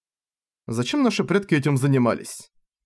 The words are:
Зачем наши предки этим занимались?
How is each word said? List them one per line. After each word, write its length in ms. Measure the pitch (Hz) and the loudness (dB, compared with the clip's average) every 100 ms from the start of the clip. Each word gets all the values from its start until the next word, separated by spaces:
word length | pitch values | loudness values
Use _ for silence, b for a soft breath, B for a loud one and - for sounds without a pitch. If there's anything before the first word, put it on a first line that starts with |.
| _ _ _ _ _ _ - | _ _ _ _ _ _ -8
Зачем 340 | 117 127 294 | -6 -2 0
наши 220 | 254 202 | 0 0
предки 320 | 151 180 202 156 | 0 -2 0 0
этим 200 | 143 139 | 2 0
занимались? 760 | 139 135 120 90 - - - _ _ _ | 2 2 2 0 -6 -16 -20 _ _ _